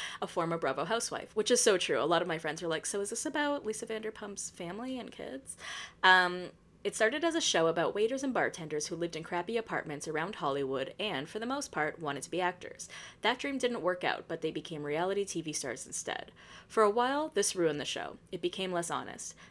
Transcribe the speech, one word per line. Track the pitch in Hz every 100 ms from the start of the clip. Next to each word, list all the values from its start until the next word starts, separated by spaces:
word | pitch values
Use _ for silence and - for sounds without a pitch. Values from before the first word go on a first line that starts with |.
| - -
a | 196
former | - 165 170
Bravo | 156 135
housewife, | 165 226 - 131 - -
which | 202
is | -
so | - 185
true. | - 135
A |
lot | 143 170
of | 175
my | 160
friends | 156 156
are | 175
like, | 160 -
"So | 208
is | 202
this | 233 311
about | 302 294 285 214
Lisa | 214 233
Vanderpump's | 220 220 220 208 196 -
family | - 170 196 254 254
and | -
kids?" | - - 269 - - - - - -
Um, | 190 185 180 180 180 - - -
it | 202 -
started | 220 294
as | 330
a | 320
show | - 185 165
about | 165 156 202
waiters | 220 269
and | 269
bartenders | 220 131 - 156 151 -
who | 175
lived | 170 160
in |
crappy | 160 175 175 226
apartments | 220 160 - 147 160
around | 151 170 214
Hollywood | 160 139 139 135 131 -
and, | 208 147 156
for | 214
the | 233
most | 277 277
part, | - 151 -
wanted | 156 139
to | -
be | 170
actors. | 180 180 - - - - - -
That | 208 254
dream | 285 269
didn't | 247 233
work | 170 180
out, | 147 - -
but | 160
they | 160
became | 156 151 156
reality | 147 156 185 202
T | 196 170
V | 156
stars | 147 135 120 -
instead. | - - - - - - - -
For | -
a | 214
while, | 214 247 285 311 202
this | 202 190
ruined | 165 147
the | -
show. | - - - -
It | 180
became | 180 185 190
less | 175 165
honest. | 139 101 - - - -